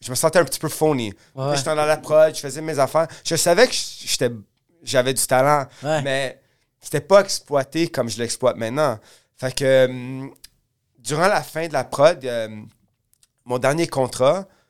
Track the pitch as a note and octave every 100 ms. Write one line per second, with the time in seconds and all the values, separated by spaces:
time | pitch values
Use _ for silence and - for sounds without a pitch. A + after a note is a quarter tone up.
0 | - B2+ D#3+ F#3+ D3 - D#3 - D#3 C3+
1 | G#2+ - _ C3+ C3+ C#3+ C#3+ D3+ D3+ D3
2 | B2+ D3+ D#3 - C#3+ C#3 D#3 D#3 C3+ D#3
3 | E3 - - D#3+ F3 F3 B3 - - -
4 | - - B2 A2+ - _ _ _ B2+ B2+
5 | B2+ C3 - B2+ C#3 D3 C3+ - C#3+ D#3
6 | C#3 C3+ C3 - _ _ _ _ - C#3+
7 | - G3 F#3+ - - C#3 B2+ D#3+ E3 -
8 | A#2 G#2 A#2 - B2+ G#2 A2+ C#3 D3 G#2+
9 | - _ _ _ B2+ - C3+ C3+ B2+ B2+
10 | B2 C3 C3+ - - _ _ _ _ _
11 | A#2+ D3+ F#3 F3+ C#3 D#3+ E3 D3 A#2 -
12 | D3+ F3 B2+ A#2 A2 G#2+ A2 _ _ _
13 | _ _ _ _ A#2+ B2 C3+ D#3 E3 C#3
14 | B2 - C3 F#3 G3 _